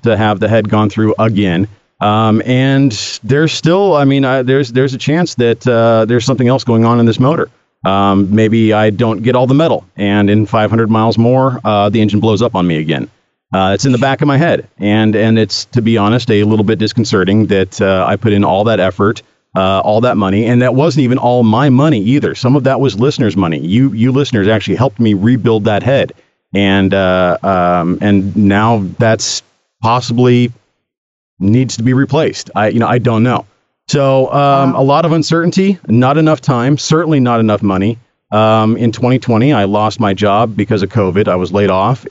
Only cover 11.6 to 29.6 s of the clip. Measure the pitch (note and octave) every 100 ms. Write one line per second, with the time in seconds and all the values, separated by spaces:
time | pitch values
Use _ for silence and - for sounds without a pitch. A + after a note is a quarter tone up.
11.6 | G#2 G#2 G#2 A2 G#2+ G#2 A2 G2+ A#2 G2
12.6 | F2 D#2 D#2 D#2+ - _ _ _ - F#2+
13.6 | F#2+ G2 C#3 B2 C3+ C3+ D3 C#3 E3+ G2
14.6 | - - G2+ G#2+ G#2+ G#2+ A2 A2 G#2+ -
15.6 | - B2 A2 A2+ G2+ A2+ A#2 G#2 G#2 A2
16.6 | G#2 E2+ G#2 - G#2+ G2+ F2+ G#2+ G2+ G2
17.6 | F#2+ - G2 F#2 - G2 A2 G2+ G2+ F#2+
18.6 | G#2+ G#2 F#2 F#2+ G2+ A#2+ - _ _ F#2
19.6 | F#2+ F#2+ - G#2+ B2 G#2 G2 G2+ A#2 A#2+
20.6 | B2+ C3 D#3+ C#3 B2 B2+ A#2+ B2 A2 A2+
21.6 | D3 B2+ D#3 A#2+ G2+ C#3+ F#2 - B2 C#3+
22.6 | C3 B2+ C3+ G2 A2+ - A2 F#2 E2+ D2+
23.6 | D#2+ A2 C3+ A2 B2 C3 C#3+ G#2+ G2 A2
24.6 | G2 F2+ - - A2+ G2+ A2 B2 A2+ A2
25.6 | G#2+ G2+ A#2 C3+ - - _ _ _ G2
26.6 | G2 G2 F#2+ G2 F#2 F#2 F2+ F2 G2 F#2
27.6 | F2 F2 E2+ F2 G#2 G2+ G2 G#2+ G2 G2
28.6 | A2 A2+ F#2 - A2+ A2 - - - _